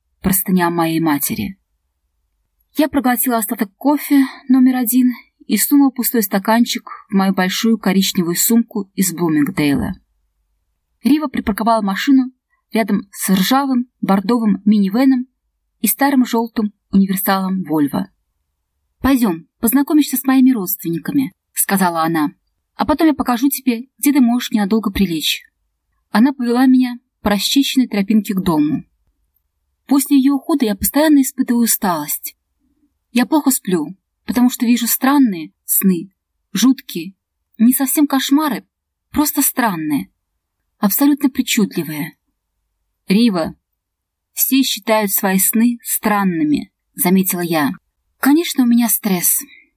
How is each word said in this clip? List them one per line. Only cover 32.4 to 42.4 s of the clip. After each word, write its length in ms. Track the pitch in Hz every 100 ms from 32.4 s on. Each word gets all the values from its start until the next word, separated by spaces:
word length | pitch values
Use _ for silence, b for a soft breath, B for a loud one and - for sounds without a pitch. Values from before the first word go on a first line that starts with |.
| _ _ _ _ _ _ _
Я 140 | 233 247
плохо 260 | 302 277
сплю, 440 | - - 175 160 - _ _ -
потому 240 | 247 247
что 160 | - 233
вижу 220 | 240 233
странные 680 | - 262 285 254 170 156 _ -
сны, 440 | - 190 185 - _ _ _ _
жуткие, 640 | 185 254 254 - 175 170 _ _ _ _ -
не 160 | 226
совсем 340 | 262 269 - 285
кошмары, 580 | 269 - 285 311 - _ _ _ _ _
просто 300 | 240 302 285
странные, 680 | - - 233 165 156 285 - _ _ _ _ _ _ -
абсолютно 520 | 202 - 285 285 269
причудливые. 880 | - - - 190 - 160 151 - _ _ _